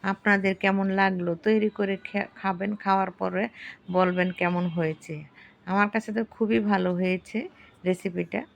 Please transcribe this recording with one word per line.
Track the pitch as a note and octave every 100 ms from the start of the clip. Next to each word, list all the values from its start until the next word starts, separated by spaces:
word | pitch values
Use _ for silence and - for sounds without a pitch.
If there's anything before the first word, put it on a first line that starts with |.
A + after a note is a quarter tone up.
আপনাদের | G3 G3 G#3+ G3+ F#3+ F#3+
কেমন | G3 G3 G3
লাগলো? | F#3+ G3 F#3 F3 E3+
তৈরি | G#3+ A3 G#3
করে | - G3+ F#3+
খে-, | - G3+ G3+ -
খাবেন, | G3 F3+ G3+ G#3
খাওয়ার | G3 G3 F#3+
পরে | - F#3 F3+ A3+ - - - -
বলবেন | F3+ F#3 F3+ F3+
কেমন | F3+ F3 F3 F3+
হয়েছে। | E3 D#3+ D#3 - D3+ D3 - - _ -
আমার | G3 G#3
কাছে | A3 A3
তো | G#3+ A3
খুবই | - G#3+ A3+
ভালো | G#3 G3 F3+
হয়েছে | F3+ F#3 F#3 - G#3+ F4 - - _ F3+
রেসিপিটা। | F3+ G3 F3 E3+ - D4+